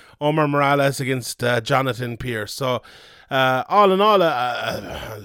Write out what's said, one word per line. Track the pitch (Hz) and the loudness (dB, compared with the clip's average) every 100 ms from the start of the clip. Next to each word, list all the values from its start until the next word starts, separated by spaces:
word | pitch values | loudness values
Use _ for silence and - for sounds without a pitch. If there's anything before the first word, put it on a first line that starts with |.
| - - | -20 -6
Omar | 147 156 147 | -2 2 2
Morales | 143 139 143 139 135 | 2 2 2 2 0
against, | 127 131 120 - | -2 -4 -4 -4
uh, | 123 120 | 0 0
Jonathan | 110 139 135 117 123 117 | 0 0 0 -4 -6 -8
Pierce. | 123 113 104 | -6 -6 -6
So, | - 131 120 - - - - - | -6 -4 -4 -8 -20 -20 -20 -6
uh, | 135 131 131 - | 0 2 2 0
all | 196 202 | 4 4
in | 190 | 4
all, | 214 202 | 4 4
uh, | 170 | 2
uh, | 127 123 117 113 107 101 - - 107 | 0 -2 -4 -4 -6 -8 -12 -12 -12